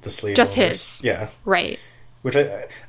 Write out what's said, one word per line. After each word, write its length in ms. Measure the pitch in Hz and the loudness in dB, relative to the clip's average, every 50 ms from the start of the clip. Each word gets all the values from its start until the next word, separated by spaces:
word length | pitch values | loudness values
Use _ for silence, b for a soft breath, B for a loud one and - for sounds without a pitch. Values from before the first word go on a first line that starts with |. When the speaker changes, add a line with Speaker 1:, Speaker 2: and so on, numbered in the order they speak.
Speaker 1:
the 80 | - - | -4 -4
slave 260 | - - - - 202 | -2 -2 -2 0 2
Speaker 2:
Just 220 | 240 233 - - 226 | 2 2 2 2 0
Speaker 1:
owners. 120 | 202 165 | 0 2
Speaker 2:
his. 300 | 139 - - - - - | 2 2 4 4 4 2
Speaker 1:
Yeah. 280 | - 117 98 - 107 - - - - | 0 0 -2 -2 -6 -10 -12 -8 -2
Speaker 2:
Right. 340 | 196 190 175 - - - - b b b b b b - - | 0 0 0 0 -4 -8 -10 b b b b b b -16 -10
Speaker 1:
Which 160 | - 131 131 | -4 0 2
I, 300 | 143 135 110 98 95 - - B B B | 2 2 2 0 -10 -12 -12 B B B